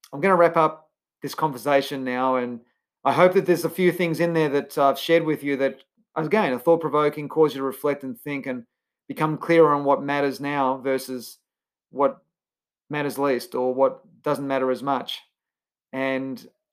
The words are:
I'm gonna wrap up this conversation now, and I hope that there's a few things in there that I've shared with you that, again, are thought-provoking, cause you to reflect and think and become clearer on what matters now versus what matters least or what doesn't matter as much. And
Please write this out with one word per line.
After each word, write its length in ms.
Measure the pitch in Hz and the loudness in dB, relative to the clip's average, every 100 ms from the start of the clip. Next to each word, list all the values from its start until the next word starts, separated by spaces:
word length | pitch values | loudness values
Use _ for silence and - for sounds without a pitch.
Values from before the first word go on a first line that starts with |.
| - | -16
I'm 80 | 139 | -2
gonna 160 | 190 180 | 2 6
wrap 200 | 170 170 | 4 4
up 340 | 156 - _ _ _ _ | 2 0 _ _ _ _
this 120 | 139 | -12
conversation 720 | - 156 123 123 143 139 143 | -4 -4 -4 0 2 0 -4
now, 320 | 127 127 131 127 | -6 -2 0 0
and 240 | 123 120 - _ _ _ | -2 -8 -16 _ _ _
I 80 | 135 | -2
hope 200 | 143 180 | 4 4
that 120 | 185 175 | 4 2
there's 180 | 165 | 2
a 60 | 165 | 0
few 220 | 165 180 | 0 2
things 280 | 170 175 156 | 2 0 0
in 140 | 170 | 0
there 140 | 165 156 | 2 2
that 260 | 139 135 - | 0 -2 0
I've 220 | 139 135 | 2 2
shared 240 | - 165 | 2 2
with 200 | 156 147 | 2 -2
you 140 | 143 135 | -2 -2
that, 240 | 135 - _ _ _ - | -2 -2 _ _ _ -6
again, 360 | 156 208 180 | 0 2 2
are 60 | 127 | 0
thought-provoking, 720 | 175 165 160 147 151 151 147 | 2 2 2 0 0 -2 -4
cause 260 | 156 151 | 2 2
you 60 | 135 | 2
to 40 | |
reflect 380 | 135 127 147 143 | -6 -4 -4 -4
and 160 | 131 120 | -6 -12
think 280 | - 143 135 | -8 -8 -6
and 180 | 127 117 _ _ _ - | -8 -10 _ _ _ -14
become 320 | 135 156 151 | -4 -4 -2
clearer 360 | - 165 156 | 2 6 6
on 100 | 147 | 4
what 180 | 139 139 | 2 0
matters 380 | 143 143 143 120 | 0 -2 -2 -4
now 380 | 139 147 135 135 | -6 -2 -2 -2
versus 600 | 131 131 127 127 113 - _ _ _ _ _ | -2 -4 -4 -10 -12 -20 _ _ _ _ _
what 280 | 123 139 - _ _ _ _ _ _ - | -2 -2 -2 _ _ _ _ _ _ -10
matters 280 | 151 143 131 | -6 -4 -2
least 360 | 139 123 - | -2 -2 -4
or 180 | 127 127 | -4 -2
what 300 | 127 135 131 _ _ | 2 0 0 _ _
doesn't 240 | - 139 139 | -4 -4 -2
matter 240 | 135 131 | -2 -2
as 120 | 123 | -2
much. 380 | 135 135 123 - - _ _ _ _ _ _ | -2 -4 -4 -12 -16 _ _ _ _ _ _
And 520 | 131 135 131 135 127 - _ _ | -6 -4 -4 -6 -10 -16 _ _